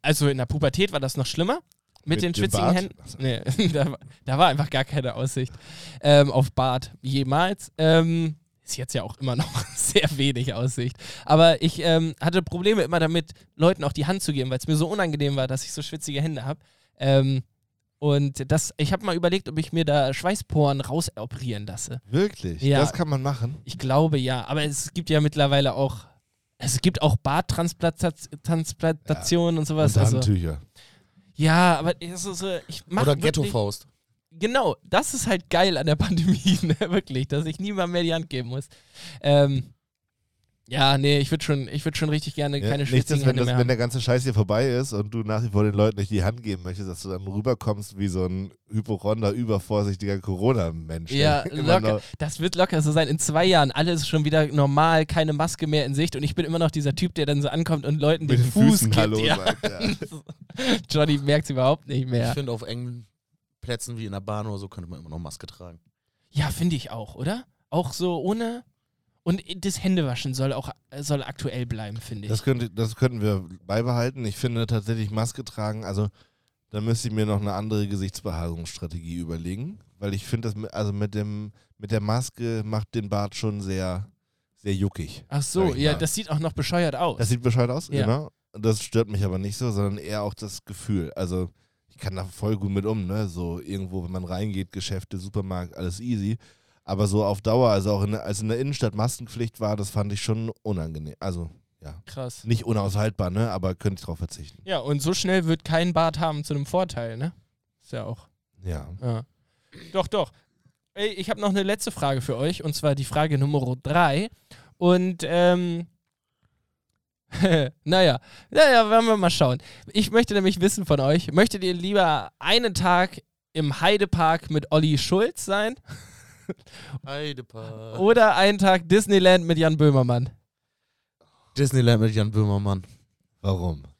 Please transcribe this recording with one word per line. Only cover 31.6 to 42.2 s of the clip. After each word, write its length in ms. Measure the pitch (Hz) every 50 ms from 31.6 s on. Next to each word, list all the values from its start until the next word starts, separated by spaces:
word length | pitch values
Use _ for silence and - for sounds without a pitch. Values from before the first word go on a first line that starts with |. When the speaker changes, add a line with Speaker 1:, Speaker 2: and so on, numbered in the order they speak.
| 180 180 170
Speaker 1:
aber 160 | 139 156 170 175 -
es 240 | 170 175 180 180 175
ist 120 | 202 185 170
so, 180 | 190 196 180 165 -
ich 160 | - 160 - -
mach 160 | - 170 208 226
Speaker 3:
Oder 80 | 147 143 -
Speaker 1:
wirklich 20 | - 156 151
Speaker 3:
Ghetto-Faust. 520 | 160 139 104 - 117 104 101 101 - - _ _ _ _ _ _ _ _ _
Speaker 1:
Genau, 440 | - 165 185 220 247 269 240 170 131 _ _
das 300 | - - 196 233 - -
ist 140 | 254 -
halt 220 | 233 202 185 - _
geil 260 | - 170 180 196 175
an 80 | 135 143
der 100 | 160 151
<laughs> 20 |
Pandemie, 600 | 151 - - 185 170 160 185 185 - - 190 185 -
ne? 140 | - 165 156 - 220 180
Wirklich, 360 | 175 196 - - 135 127 131
dass 180 | - 139 143 160
ich 140 | 156 156 -
niemandem 320 | 185 202 208 190 175 175 175
mehr 100 | 175 170
die 100 | 165 160
Hand 160 | 165 165 165
geben 200 | - 131 123 117
muss. 180 | 123 135 139 - - _ _ _ _ - - 175 156 135
Ähm, 520 | - 143 143 143 143 139 139 135 - - - _ _ _ _ _ _ _ _ _ _ _ _ _ _ _ _ _ _ _
ja, 280 | 120 147 135 135 139 135
nee, 180 | 135 143 143
ich 140 | 143 143 -
würd 120 | 156 156 -
schon, 240 | - 151 139 135
ich 160 | - - 147 -
würd 140 | - 147
schon 120 | - 160 151
richtig 260 | 151 156